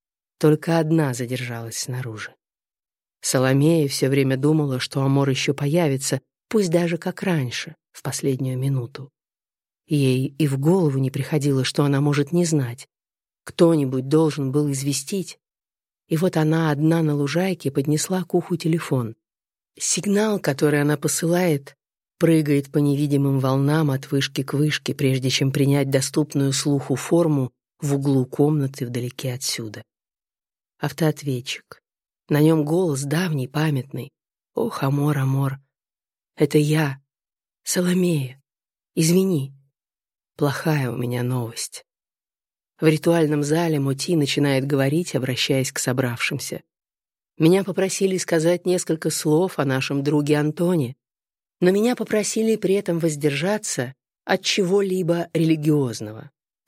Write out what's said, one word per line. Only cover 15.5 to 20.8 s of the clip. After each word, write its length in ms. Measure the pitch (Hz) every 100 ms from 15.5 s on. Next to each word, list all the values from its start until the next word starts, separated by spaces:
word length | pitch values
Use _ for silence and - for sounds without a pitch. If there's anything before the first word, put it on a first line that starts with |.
| _ _ _ _ _ -
И 100 | 160
вот 200 | 180 165
она 340 | 156 160 160
одна 320 | 143 156 165
на 120 | 156
лужайке 560 | 147 143 165 190 180 135
поднесла 520 | 139 139 151 - 185
к 120 | 165
уху 220 | 175 - 170
телефон. 600 | 165 160 - 131 110 - _ _ _ _ _ -
Сигнал, 640 | - - 208 202 214 202
который 420 | 156 135 151 143